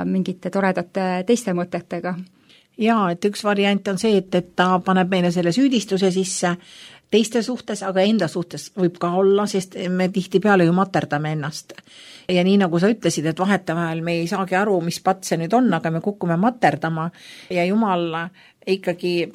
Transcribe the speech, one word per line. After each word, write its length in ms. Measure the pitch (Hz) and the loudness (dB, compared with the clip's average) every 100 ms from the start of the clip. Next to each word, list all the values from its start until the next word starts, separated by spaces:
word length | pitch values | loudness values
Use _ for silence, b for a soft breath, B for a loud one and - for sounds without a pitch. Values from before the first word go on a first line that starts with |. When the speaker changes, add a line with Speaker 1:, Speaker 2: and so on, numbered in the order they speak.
Speaker 1:
mingite 460 | 180 190 185 185 185 | -2 -2 -2 -6 -6
toredate 760 | 196 196 180 175 196 185 180 185 | -2 0 0 -4 -4 -4 -2 0
teiste 260 | 240 - | 0 0
mõtetega. 640 | 175 180 175 - 175 175 180 185 b b b b - | -4 -4 -6 -8 -8 -6 -8 -10 b b b b -2
Speaker 2:
Jaa, 340 | 214 226 190 | 2 2 2
et 120 | 175 208 | 0 -2
üks 180 | 202 | -2
variant 440 | 208 202 202 202 196 | 0 2 2 2 0
on 120 | 185 | -2
see, 180 | 220 202 | 2 2
et, 140 | 185 185 | 2 -2
et 140 | 175 - | -2 0
ta 220 | 180 185 | 2 2
paneb 320 | 180 185 180 | 2 2 2
meile 200 | 190 175 | 2 2
selle 200 | 175 175 | 2 0
süüdistuse 580 | 175 277 247 - 190 190 | 2 2 2 0 0 2
sisse 440 | 185 190 - 175 175 B B B B _ | 0 -2 -2 -2 -2 B B B B _
teiste 340 | 208 220 240 | 0 2 -2
suhtes, 380 | 220 240 - 214 | -4 -6 -8 -8
aga 200 | 196 185 | -2 2
enda 240 | 196 220 165 | 2 2 0
suhtes 440 | 180 165 147 - | -4 -6 -10 -12
võib 240 | - 175 175 | -2 -2 0
ka 140 | 175 180 | -2 2
olla, 300 | 196 196 208 | 4 4 2
sest 300 | 202 185 - 180 | -2 -4 -6 -4
me 200 | 180 185 | -2 0
tihtipeale 560 | 190 180 190 208 196 170 | -2 -2 0 4 4 4
ju 60 | 180 | 2
materdame 560 | 190 165 147 151 151 | 0 -2 -2 -4 -4
ennast. 400 | 156 147 - - - B B B B | -4 -6 -10 -14 -20 B B B B
Ja 200 | - 180 | -2 0
nii 140 | 180 202 | 4 4
nagu 200 | 185 170 | 4 2
sa 80 | 196 | 2
ütlesid, 380 | 233 170 165 151 | 2 0 0 -2
et 100 | 156 | -2
vahetevahel 640 | 185 190 190 165 170 165 | 0 0 -2 -4 -4 -4
me 140 | 165 170 | -4 -4
ei 80 | 165 | -2
saagi 300 | 196 185 185 | -4 0 0
aru, 200 | 208 185 | 2 0
mis 180 | 170 - | 0 -2
patt 240 | - 190 | 0 0
see 140 | - 165 | -2 -4
nüüd 140 | 165 233 | 0 2
on, 140 | 247 | 2
aga 200 | 165 165 | 0 -2
me 80 | 160 | -4
kukume 320 | 208 202 175 165 | -4 -4 -2 0
materdama 720 | 214 247 170 139 160 160 165 B B B - | 0 2 0 0 -2 -4 -6 B B B -6
ja 140 | 180 | -2
Jumal 460 | 175 214 214 180 170 160 170 b b _ | 0 2 2 0 -2 -4 -8 b b _
ikkagi 640 | - 190 185 175 180 175 160 | -4 -2 -2 -4 -2 -2 -4